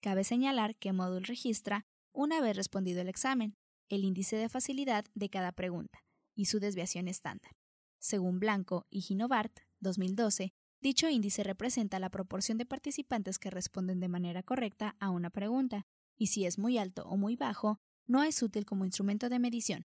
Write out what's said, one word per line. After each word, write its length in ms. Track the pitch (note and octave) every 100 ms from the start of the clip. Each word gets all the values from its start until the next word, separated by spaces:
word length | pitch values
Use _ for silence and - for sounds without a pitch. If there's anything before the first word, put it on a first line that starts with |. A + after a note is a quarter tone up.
Cabe 200 | G#3 F#3+
señalar 520 | G3 A#3+ C4+ C4 G#3+ A3+
que 160 | G3
Moodle 260 | F#3+ F#3 F#3
registra, 640 | F#3+ B3 B3 G#3+ - G3+ - _ _
una 300 | - D4 D#4+
vez 140 | C4+ F#3+
respondido 460 | F#3+ G3 F#3 F3
el 60 | F3+
examen, 480 | F#3+ C4 C4+ G#3+ - _ _ _
el 160 | G3+
índice 320 | F#3+ F#3 G3 A3
de 140 | A3+
facilidad 560 | B3+ - C4+ C#4 G#3+ G#3+
de 160 | - G3+
cada 220 | F#3+ F3+
pregunta 480 | F3+ F#3 F3 - - _ _ _ -
y 100 | G3
su 140 | G#3+
desviación 480 | G3+ F#3 F#3 F3 F3+
estándar. 440 | F#3+ - - - - _ _ _ _
Según 400 | - G#3 F3+ F3+
Blanco 480 | G#3+ G3+ F#3 F3+ -
y 120 | G3
Ginovart, 580 | F3+ G3 A#3+ C4 A3+ - _ _
dos 200 | F#3+ F#3
mil 160 | F#3 G3
doce, 380 | A3+ - F#3+ _ _ _
dicho 260 | C4+ C4 D#4+
índice 360 | C4+ G3+ -
representa 560 | G3+ F#3+ A#3 B3 G#3 F#3+
la 100 | F#3
proporción 480 | F#3+ F#3 - - A3+
de 80 | B3
participantes 720 | C4+ - C#4+ C#4 A#3 F#3+ F#3+
que 140 | G3
responden 480 | F#3 - - F#3 F3+
de 100 | F3+
manera 320 | F3 F3 F3
correcta 540 | F#3 B3+ A3+ - G#3+ -
a 120 | G3
una 180 | F3+ F3
pregunta, 540 | G3+ G3+ B3+ C4 G3+ - _ _ _
y 100 | G3+
si 180 | - F3+
es 100 | F#3
muy 220 | A3 B3
alto 240 | F#3+ F#3 -
o 100 | G3
muy 200 | G3+ A#3+
bajo, 420 | C4+ G#3 G#3+ G#3 _ _ -
no 160 | B3+
es 180 | D4+ D4+
útil 240 | A3+ G#3 G#3
como 200 | G3 F#3+
instrumento 440 | - G3+ G#3 B3
de 80 | B3
medición. 480 | A#3+ A#3 - - F3